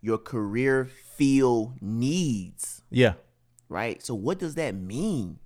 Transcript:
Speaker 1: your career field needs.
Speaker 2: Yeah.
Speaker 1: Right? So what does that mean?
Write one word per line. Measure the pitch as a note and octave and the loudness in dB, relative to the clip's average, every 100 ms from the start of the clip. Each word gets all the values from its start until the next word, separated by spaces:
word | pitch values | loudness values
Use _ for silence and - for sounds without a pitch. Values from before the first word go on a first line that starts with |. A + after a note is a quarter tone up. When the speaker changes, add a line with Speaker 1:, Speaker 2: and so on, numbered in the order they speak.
Speaker 1:
your | G#2 A2 | 0 -2
career | - A#2+ G#2 A2 C3+ C3 B2+ | -2 -4 -2 0 2 2 0
field | - - - C#3 C3+ B2+ A#2 A2 B2+ | -10 -20 0 4 6 6 4 0 -6
needs. | F#2+ A2 B2+ F3 D#3+ G#2+ F2+ - - - _ | -6 -2 0 0 0 -2 -6 -12 -12 -12 _
Speaker 2:
Yeah. | A#2+ A#2+ F2 _ _ _ _ _ | 4 4 4 _ _ _ _ _
Speaker 1:
Right? | F2 A2+ - | -6 -4 -6
So | - A2 | -8 -6
what | A2 F#3 | -4 -4
does | E3 D3 | -6 -4
that | D3+ G2 | -4 -4
mean? | F#2 A#2 G#3+ D#3+ F#2 D#2 | -8 -4 -2 -2 -6 -10